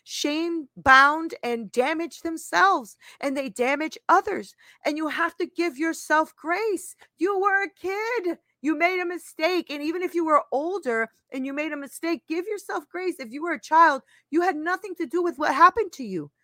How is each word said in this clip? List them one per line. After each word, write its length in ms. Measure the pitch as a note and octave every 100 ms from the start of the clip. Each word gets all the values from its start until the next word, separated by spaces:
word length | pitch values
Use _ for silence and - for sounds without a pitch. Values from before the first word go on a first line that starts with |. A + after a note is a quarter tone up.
shame-bound 1300 | - - D4 D4+ E4+ E4+ C#4 - G#3 C4+ C#4+ D#4 E4 -
and 260 | A#3+ A#3 G3+
damage 520 | A#3 C4 D#4+ E4 -
themselves, 720 | E4+ D#4+ - E4+ F#4+ F4 A3 - - -
and 160 | C#4+ C#4
they 120 | C4+
damage 480 | F#3+ A#3+ C#4+ D#4 - -
others. 480 | F4 G4+ E4+ G3 - _ _
And 120 | D4+ D4+
you 100 | D#4
have 300 | C#4 E4+ -
to 100 | F4
give 320 | - E4+ B3+
yourself 560 | E4 - - D#4 D#4+
grace. 600 | - D#4 F4+ A4 F#4 - - _ -
You 220 | F4 G4
were 240 | G4 G4
a 80 | G4+
kid. 680 | - F4+ G4+ A4 A#4+ F4 E4 _ _
You 160 | C#4 D4+
made 240 | F4 F#4
a 60 | F4
mistake. 640 | F4 - - D#4+ F4+ -
And 100 | C#4+
even 180 | D4+ F4
if 140 | F4+ E4+
you 80 |
were 180 | D#4+ D4 -
older 580 | B3 D#4+ F#4+ C4 A3+ A3+ _ _
and 140 | C4+ C4
you 60 |
made 180 | C#4 D#4
a 60 | D4
mistake, 500 | C#4 - E4 E4 -
give 180 | D#4+ G4
yourself 400 | G#4 - F#4 -
grace. 320 | F4 F#4 -
If 100 | A#3+
you 140 | C4+
were 80 | E4+
a 80 | C#4+
child, 420 | - D#4+ E4 C4+ - _ _
you 80 | D#4
had 140 | F4+ D4+
nothing 400 | D#4+ F#4 G#4 F4
to 100 | D4
do 160 | E4+
with 160 | F4 C4+
what 160 | D4+
happened 380 | C#4 F4 A#4 G4
to 100 | -
you. 300 | A3+ F3+ D3 _